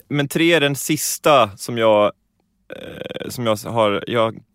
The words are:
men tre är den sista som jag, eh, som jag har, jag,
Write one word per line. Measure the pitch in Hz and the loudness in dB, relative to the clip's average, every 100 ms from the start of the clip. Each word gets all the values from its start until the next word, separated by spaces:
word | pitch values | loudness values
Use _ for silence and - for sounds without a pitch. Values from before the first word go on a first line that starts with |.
| - | -6
men | 143 143 | -4 -2
tre | 160 165 | 0 2
är | 170 | 4
den | 143 139 | 2 -2
sista | - 156 - - 160 143 107 98 | -2 -2 -2 -2 4 4 4 -2
som | - 120 | -8 0
jag, | 113 104 104 - _ _ _ _ - - | 4 4 4 0 _ _ _ _ -18 -16
eh, | - - - - - | -14 -14 -12 -10 -10
som | 127 117 | -6 -2
jag | 104 | -2
har, | 90 113 107 101 - | -2 0 0 0 -2
jag, | 117 113 - _ | -2 -2 -4 _